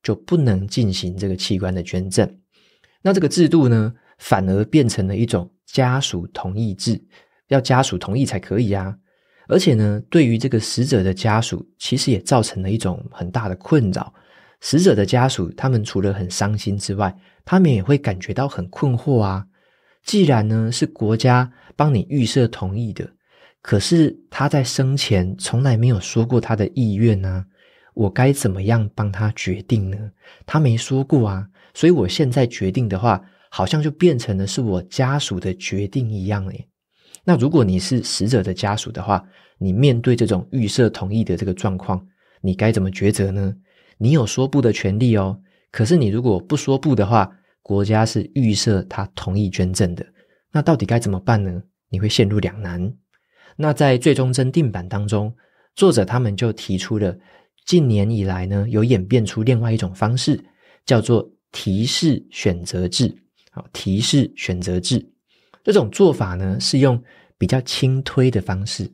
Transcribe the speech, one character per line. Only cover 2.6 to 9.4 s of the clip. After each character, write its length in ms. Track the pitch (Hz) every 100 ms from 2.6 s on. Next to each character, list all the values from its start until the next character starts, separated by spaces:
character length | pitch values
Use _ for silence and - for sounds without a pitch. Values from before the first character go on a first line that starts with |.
| _ _ _ _
那 100 | 190
这 80 | 190
个 80 | 151
制 220 | - 160
度 180 | 170 131
呢， 240 | 113 107 117 _ _
反 280 | - 101 95
而 160 | 98 107
变 220 | 151 120
成 200 | - 95
了 100 | 101
一 80 | 120
种 260 | 98 87 _ _
家 340 | - 127 131
属 280 | 135 90 85
同 280 | - 90 101
意 200 | 113 92
制， 280 | - 107 _ _ _ _ -
要 120 | 139
家 220 | 127 127
属 160 | 135 90
同 180 | - 117
意 80 |
才 160 | 131 98
可 200 | - 101
以 120 | 117
啊。 240 | 98 95 95 _ _ _ _